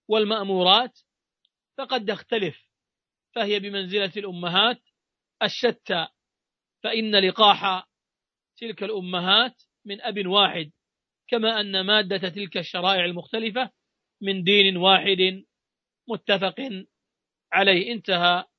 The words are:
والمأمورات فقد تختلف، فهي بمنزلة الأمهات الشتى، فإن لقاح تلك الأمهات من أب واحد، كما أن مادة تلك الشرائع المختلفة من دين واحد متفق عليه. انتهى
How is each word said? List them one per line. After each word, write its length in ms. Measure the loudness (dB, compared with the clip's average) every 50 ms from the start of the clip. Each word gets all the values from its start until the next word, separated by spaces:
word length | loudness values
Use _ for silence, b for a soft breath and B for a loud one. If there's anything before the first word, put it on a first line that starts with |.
| _ -2
والمأمورات 920 | 0 0 0 0 -2 -4 -2 -2 0 2 4 4 4 4 4 0 _ _ _ _ _ _ _ _ _ _ _ _ _ _ _ _ _ -12
فقد 280 | -8 -4 -4 -4 -4
تختلف، 640 | -4 -6 -8 -6 -4 -4 -2 -2 -4 -6 -10 _ _ _ _ _ _ _ _ _ _ _ _ _ _ -6
فهي 240 | -4 -2 -2 -2 -2
بمنزلة 520 | -4 -4 -6 -6 -6 -4 -2 -2 -2 -2 -4 -6
الأمهات 640 | -10 -10 -8 -6 -4 0 2 2 2 2 2 -2 _ _ _ _ _ _ _ _ _ _ _ -4 -2
الشتى، 640 | -2 -2 0 0 0 0 -2 _ -6 -4 -4 -4 -6 _ _ _ _ _ _ _ _ _ _ _ _ _ _ -6
فإن 320 | -4 -2 -2 -2 2 2
لقاح 720 | 2 2 2 4 4 6 6 6 4 2 -4 -4 -4 -8 _ _ _ _ _ _ _ _ _ _ _ _ _ _ -14
تلك 260 | -12 -12 -10 -8 -8
الأمهات 800 | -8 -8 -8 -8 -6 -6 -4 0 2 4 4 2 2 -2 _ _ _ _ _ -16
من 160 | -14 -12 -10
أب 260 | -8 -8 -6 -4 -2 0
واحد، 440 | 2 4 4 4 2 -2 -10 -10 _ _ _ _ _ _ _ _ _ _ _ -4
كما 340 | -2 -2 0 0 -2 -2
أن 200 | -4 -4 -4 -4 0
مادة 440 | 2 2 2 2 0 -2 -4 -4 -6
تلك 280 | -8 -8 -10 -8 -8 -8
الشرائع 480 | -8 -6 -6 -2 0 0 0 0 0
المختلفة 640 | -2 -4 -6 -10 -8 -6 -6 -6 -4 -4 -4 -6 -6 _ _ _ _ _ _ _ _ _ -8
من 220 | -4 -4 -4 -2 2
دين 340 | 4 4 6 6 4 4 2
واحد 680 | 4 4 4 4 4 2 0 2 2 0 0 -4 -12 _ _ _ _ _ _ _ _ _ _ _ _ -10
متفق 460 | -10 -6 _ -2 -2 0 0 -2 -6 -6 -10 -10 -10 -12 -14 _ _ _ _ _ _ _ _ _ _ _ _ -4
عليه. 400 | 0 2 4 4 4 2 2 -2
انتهى 540 | -6 -8 -4 -4 -2 2 2 2 2 0 -2 -8 _